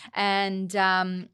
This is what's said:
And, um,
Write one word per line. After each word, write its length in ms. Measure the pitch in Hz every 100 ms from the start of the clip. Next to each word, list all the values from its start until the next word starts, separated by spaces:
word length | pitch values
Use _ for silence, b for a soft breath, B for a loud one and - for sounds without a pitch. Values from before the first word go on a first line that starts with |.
| B
And, 600 | - 202 196 196 190 185
um, 540 | 196 190 185 185 185 175